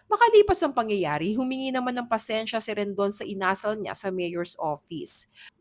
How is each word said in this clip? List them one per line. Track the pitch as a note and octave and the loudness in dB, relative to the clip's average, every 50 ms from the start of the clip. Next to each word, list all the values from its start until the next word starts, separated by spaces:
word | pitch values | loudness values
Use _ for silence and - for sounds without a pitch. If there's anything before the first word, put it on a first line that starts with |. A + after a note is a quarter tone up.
| _ - | _ 4
Makalipas | G#4 - A#4 A4+ A4+ G#4 G4+ G#4 F4+ - E4 | 6 6 6 8 8 8 8 8 4 2 0
ang | C#4 - | 0 0
pangyayari, | B3+ A3 A3 G#3 G3 E3+ D3 D3 D3+ D#3+ G3+ G#3+ | -2 -2 0 0 -2 0 -2 -2 -2 -2 -2 -2
humingi | B3+ B3+ B3+ C4 C4 C4 C4 | -2 -2 -4 -4 -4 -4 -4
naman | B3+ B3+ B3 B3+ B3 | -4 -4 -4 -4 -6
ng | B3 A#3+ A#3+ | -6 -4 -4
pasensya | A3+ A3 - - A3 A3 A3 G#3+ A#3 | -2 -2 -2 -2 -2 -4 -4 -4 -6
si | A3 G#3+ A3 G#3 | -6 -4 -4 -4
Rendon | G#3 G3+ G3+ G3 G3 G3+ G3+ G3+ | -4 -4 -4 -2 -2 0 0 -2
sa | - | -4
inasal | G#3 G3+ G3+ F#3+ F#3+ F#3 G3 F#3+ - G#3 G#3+ | -6 -6 -6 -2 0 0 0 0 -2 -2 -4
niya | A3 F#3 - - | -6 -6 -8 -8
sa | - - F#3+ | -6 -6 -6
mayor's | F#3 F#3 F3 E3+ F3 E3+ F3 - - | -4 -4 -4 -4 -4 -6 -6 -6 -6
office. | - E3 D3+ D3 - - - E3+ D#3 - - - - - _ _ - - - _ - | -6 -6 -6 -6 -6 -10 -12 -10 -6 0 0 0 0 0 _ _ -20 -20 -20 _ 4